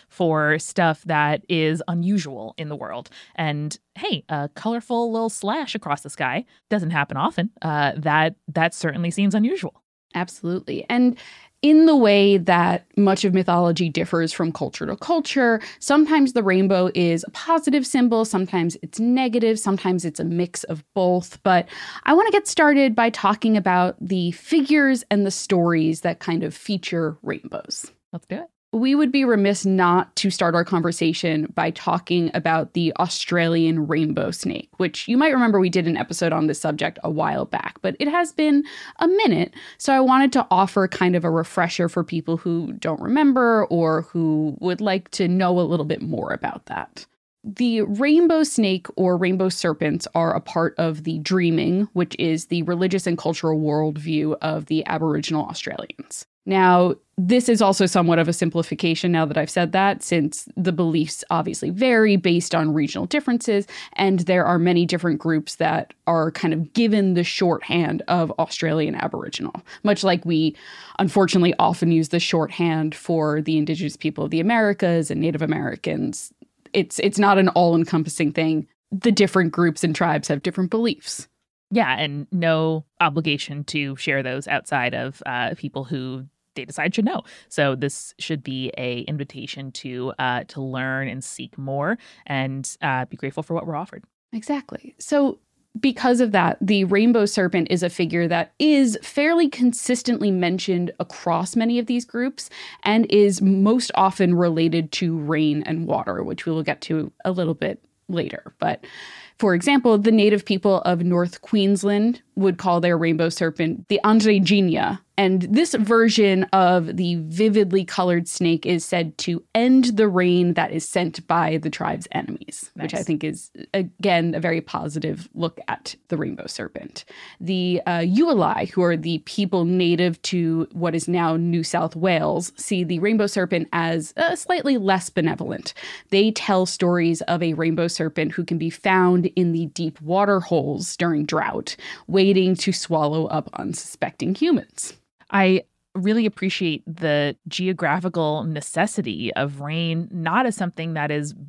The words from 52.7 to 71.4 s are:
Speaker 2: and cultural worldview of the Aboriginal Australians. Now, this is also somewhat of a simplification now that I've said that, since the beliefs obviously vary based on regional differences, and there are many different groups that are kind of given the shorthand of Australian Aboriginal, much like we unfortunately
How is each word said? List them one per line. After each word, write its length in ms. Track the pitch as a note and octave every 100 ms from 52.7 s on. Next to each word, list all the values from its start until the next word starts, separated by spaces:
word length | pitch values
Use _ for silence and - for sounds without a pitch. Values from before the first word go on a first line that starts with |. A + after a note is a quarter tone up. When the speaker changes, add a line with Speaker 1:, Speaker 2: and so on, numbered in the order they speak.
| F3 F#3 F#3+ F3+
Speaker 2:
and 100 | E3+
cultural 420 | - D#3+ D#3+ D#3
worldview 800 | D3+ D3+ D#3 D3+ D#3 D3+ D3+ -
of 260 | D#3 D#3 D3+
the 180 | D#3 -
Aboriginal 600 | D#3+ D#3+ D3+ - D#3 -
Australians. 800 | D#3+ - - - - - - - _ F#3+
Now, 500 | F#3+ F#3 F3+ F3+ - _ -
this 320 | F3+ B3 B3
is 120 | G#3+
also 240 | G3+ G3 F#3+
somewhat 320 | G3+ F3 E3+
of 100 | D#3+
a 40 |
simplification 800 | E3+ E3+ E3+ D#3+ D3 E3+ E3 F3+
now 140 | E3+ D#3
that 120 | D#3
I've 120 | D#3
said 240 | F3+ E3+
that, 280 | F#3+ G3 -
since 460 | - E3+ D3 - - -
the 160 | F#3
beliefs 540 | E3+ E3+ D#3+ D3 - -
obviously 420 | E3 D#3 - D3+
vary 440 | F3+ B3+ A3+ G#3+ G3
based 400 | F3+ E3+ - E3
on 180 | D#3
regional 320 | D3+ C#3+ F#3 F3
differences, 640 | D4 C#4 A#3+ A#3 G3+ G3+ - -
and 260 | - F#3+ F#3+
there 260 | F3 F3+ F3
are 120 | F3
many 280 | F3 F3 F3
different 340 | E3+ F3 D3+
groups 360 | E3 D#3 D3+ -
that 380 | D#3+ E3 - - -
are 260 | E3 D#3+
kind 220 | - E3+
of 180 | D#3+ D#3
given 440 | A3+ A#3 G#3+ F#3+ F3
the 80 | F3
shorthand 760 | - F3+ E3 - F3 D#3+ D#3+ -
of 240 | F3+ D#3+ -
Australian 560 | D#3+ - D#3+ D#3 D3+ C#3+
Aboriginal, 640 | - - - - - - - -
much 220 | G#3 G3+ F#3+
like 180 | F3 E3+
we 300 | D#3+ D#3 - - - - -
unfortunately 540 | F#3+ G3 F#3 F#3+